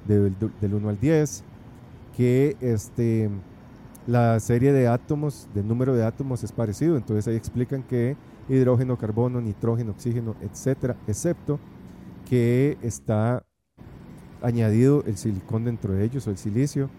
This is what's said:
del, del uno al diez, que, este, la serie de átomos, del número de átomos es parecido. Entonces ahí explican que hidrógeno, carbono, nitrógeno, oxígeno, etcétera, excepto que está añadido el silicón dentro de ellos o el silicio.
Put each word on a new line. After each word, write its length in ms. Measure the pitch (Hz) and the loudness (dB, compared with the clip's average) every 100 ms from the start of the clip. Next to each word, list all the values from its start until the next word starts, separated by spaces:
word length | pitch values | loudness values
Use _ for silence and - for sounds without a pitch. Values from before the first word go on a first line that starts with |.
del, 320 | 98 104 101 95 110 - | 2 4 4 0 -6 -2
del 140 | 101 | -2
uno 160 | 104 107 | -2 -2
al 80 | 101 | 0
diez, 460 | 135 160 151 - - - - - - - - | 2 2 2 -4 -16 -20 -20 -20 -20 -20 -14
que, 460 | - 123 127 143 - | 0 2 4 2 0
este, 680 | 127 110 - - 117 113 107 101 87 - - - - - - | -2 -2 -2 -2 0 2 0 -4 -12 -20 -20 -20 -20 -16 0
la 340 | 120 117 113 | 2 4 2
serie 340 | - 120 135 | 2 2 4
de 140 | 139 123 | 4 4
átomos, 640 | 123 - 147 147 - - | 2 -2 -4 -4 -6 -8
del 140 | 104 101 | -6 -2
número 280 | 117 127 123 | 0 2 2
de 100 | 113 | 0
átomos 380 | - 135 123 | -2 -6 -6
es 80 | 110 | -6
parecido. 440 | - 113 98 151 156 | -4 -4 0 0 0
Entonces 300 | - 107 107 | 0 -2 0
ahí 80 | 113 | -4
explican 460 | - 120 123 139 | -4 -4 -4 -4
que 340 | 123 123 120 143 - - - | -4 -2 0 -4 -12 -20 -2
hidrógeno, 500 | 131 127 120 127 123 | 2 4 4 2 -2
carbono, 440 | 107 107 123 123 | -2 0 0 0
nitrógeno, 500 | 117 101 113 117 113 | -4 -2 -2 -2 -4
oxígeno, 440 | 95 120 120 113 - | -6 -4 -4 -4 -8
etcétera, 580 | 101 - 131 135 127 117 - | -10 -4 -4 -2 -2 -4 -6
excepto 540 | 104 170 170 - 143 - - - - - - - | -4 -2 -4 -4 -6 -6 -20 -20 -20 -18 -18 -2
que 540 | 123 117 123 143 - | 2 4 4 2 0
está 640 | 117 - - 107 110 123 _ _ _ _ - - - - - - | -6 -6 -2 0 2 -2 _ _ _ _ -20 -20 -20 -20 -20 -6
añadido 640 | 123 117 110 107 127 147 - | -2 2 4 6 6 6 2
el 120 | 101 | -4
silicón 460 | 110 98 - 110 117 | -4 -4 -4 -4 -2
dentro 280 | 117 107 | -4 -2
de 100 | 95 107 | 0 0
ellos 220 | 135 107 | -2 -6
o 40 | |
el 60 | 95 | -6
silicio. 540 | 107 104 143 143 135 | -2 -2 0 -2 -6